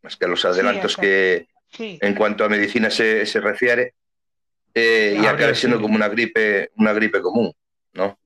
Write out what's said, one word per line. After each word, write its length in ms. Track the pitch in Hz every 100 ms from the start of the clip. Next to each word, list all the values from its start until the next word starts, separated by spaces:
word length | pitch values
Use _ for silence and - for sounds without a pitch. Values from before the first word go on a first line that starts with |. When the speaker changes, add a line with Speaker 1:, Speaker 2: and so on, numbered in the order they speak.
Speaker 1:
Más 140 | - -
que 80 |
a 40 | 90
los 120 | 87
Speaker 2:
Sí, 60 | 95
Speaker 1:
adelantos 460 | 90 98 98 98
Speaker 2:
exacto. 100 | -
Speaker 1:
que 460 | 98 95 92 87 - _ _
Speaker 2:
Sí. 300 | - 220 175
Speaker 1:
en 140 | 101
cuanto 300 | 101 107 104
a 40 | 110
medicina 400 | - 101 120 110
se, 380 | 104 113 110 107
se 140 | 110
refiere, 540 | 101 104 123 120 123 _ _ _ _ _ _ _ _
eh, 380 | 117 117 113 107
y 40 | 104
Speaker 3:
Habría 120 | 107
Speaker 1:
acabe 220 | 101 120
siendo 220 | - 123 120
Speaker 3:
que 60 |
Speaker 1:
como 140 | 107 107
una 120 | 107
gripe, 640 | 107 117 113 107 101 - 107
una 180 | 107
gripe 260 | 107 110 98
común, 320 | 95 107 101 - _ _ _
¿no? 260 | 90 98 -